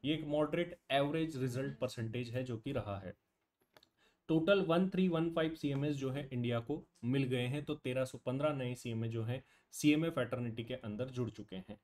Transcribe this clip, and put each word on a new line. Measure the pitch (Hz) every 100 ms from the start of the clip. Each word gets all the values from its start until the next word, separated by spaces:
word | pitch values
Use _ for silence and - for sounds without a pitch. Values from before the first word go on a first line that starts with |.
ये | 135
एक | 156 151
moderate | 147 151 160 170 - _
average | 139 143 160 160 139
result | 127 120 139 139
percentage | 127 - 113 120 120
है | 123
जो | 127 113
कि | -
रहा | 139 104 98
है। | 92 - _ _ _ _ _ - _ _ _ _ -
टोटल | 160 160 196
वन | 160 165 185
थ्री | 185 185
वन | 160 165
फ़ाइव | 165 160 160
सीएमएस | 147 139 147 143
जो | 135
है | 135 139
इंडिया | 123 120 117
को | 117 156 - _ 120
मिल | 135 131
गए | 127 123
हैं, | 147 151
तो | 151
तेरह | 131 131 127
सौ | 123
पन्द्रह | - 131 151
नए | 143 127 123
सीएमए | 123 113 113
जो | 113
है | 110 131 - _ _
सीएमए | - 151 151 165
fraternity | 160 120 120 120 113
के | 113 127
अंदर | 113 104 131
जुड़ | 127 117
चुके | 110 98 92
हैं। | - 104